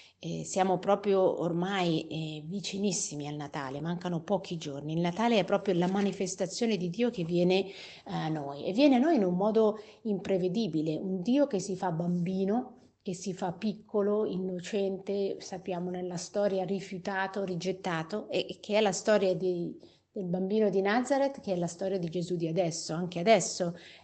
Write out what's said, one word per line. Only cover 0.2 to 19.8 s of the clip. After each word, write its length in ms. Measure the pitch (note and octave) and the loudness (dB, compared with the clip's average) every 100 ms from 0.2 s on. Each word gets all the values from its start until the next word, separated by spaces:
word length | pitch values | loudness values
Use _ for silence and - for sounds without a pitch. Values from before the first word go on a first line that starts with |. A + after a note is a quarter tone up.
Eh, 220 | E3 E3 | -8 -8
siamo 360 | D#3+ F#3+ F#3 F3+ | -4 0 2 2
proprio 640 | F#3+ G3+ G#3 F#3+ F3+ - | 2 2 4 4 4 4
ormai, 640 | E3+ E3+ F#3 G3 F3 D#3+ - | 0 0 0 0 2 0 -2
eh, 360 | D#3+ D#3 D3+ D3+ | -6 -6 -8 -8
vicinissimi 840 | G3 - G3 G3+ F3 - D3 D3 | -8 -6 -2 0 0 -4 -6 -6
al 60 | |
Natale, 480 | D3 C#3+ D#3 C3+ C#3+ | -8 -8 -6 -6 -4
mancano 400 | E3 F3 F3+ E3 | -4 -4 -2 -4
pochi 340 | E3 F#3+ - F3 | 0 -2 -2 -8
giorni. 380 | D#3 C#3 D3 | -6 -8 -4
Il 60 | D#3+ | -2
Natale 380 | F3 F3 A#3 A3 | 0 0 2 4
è 60 | |
proprio 300 | F3 G3 G3 | 4 2 2
la 160 | F3 F3+ | 2 2
manifestazione 880 | G3 G3+ - F#3 - F3+ - A#3 G3 | 2 0 0 -4 -2 -4 0 0 0
di 100 | F3 | -2
Dio 220 | F#3+ A#3+ | 0 -2
che 140 | A3+ | -2
viene 420 | E3 F3 F3 F#3+ G3 - - - | 0 4 4 4 2 -8 -16 -16
a 240 | - E3+ D#3+ | -8 -4 -2
noi, 360 | D#3 C#3 C#3+ | -2 -4 -6
e 80 | F3 | -2
viene 220 | G3+ D4 | 6 6
a 40 | B3 | 8
noi 180 | D#4 C#4+ | 6 4
in 80 | |
un 100 | F#3 | 4
modo 440 | F3 G#3 A3 G#3+ A3 - - | 4 4 4 4 2 -8 -8
imprevedibile, 920 | A3+ F#3+ - F#3+ F#3 G3+ G#3 D#3 D#3+ D3+ | -4 -2 0 0 2 0 0 0 -2 -2
un 240 | F#3+ F#3 | -2 -2
Dio 260 | F3+ C4+ C#4+ | 2 2 4
che 120 | F#3+ | 0
si 180 | G3+ F3+ | -2 -4
fa 140 | F#3 | -2
bambino, 1040 | D#3+ F3 F3 F3 F#3+ F#3+ A#3 B3+ - - _ | -2 0 0 0 0 0 0 -2 -10 -20 _
che 100 | - | -8
si 220 | F3 G3+ | -6 -6
fa 180 | F3 F#3 | -4 -4
piccolo, 720 | F3 G#3+ - - G#3 G3+ G#3 | -2 -4 -4 -4 0 2 2
innocente, 1120 | G#3 F#3 F#3 F3+ F3 G3+ G3 F#3 G3 G3+ G3 - | 0 -2 -4 -6 -4 -2 -2 -2 -4 -2 -2 -4
sappiamo 500 | - F3+ G3 F3 F3+ | -10 -10 -6 -4 -4
nella 260 | F3+ F3+ F3 | -4 -6 -6
storia 480 | - G#3 G3+ F#3+ | -4 0 0 0
rifiutato, 800 | F3+ G3 - F#3 G3+ F#3+ F#3+ G3+ | -2 -4 -6 -8 -4 -2 -2 -2
rigettato, 840 | F#3+ F3 F3+ F#3 F#3+ D#3+ D#3+ G#3+ - | -4 -2 -4 -4 -2 -2 -2 -6 -2
e, 160 | F3+ - | -2 -4
e 120 | - | -8
che 180 | - G#3 | 0 2
è 20 | |
la 120 | G#3 | 4
storia 420 | F#3 - G#3 F#3+ | 2 4 4 4
di, 440 | E3+ F#3 F3 E3+ - | 2 0 0 -4 -8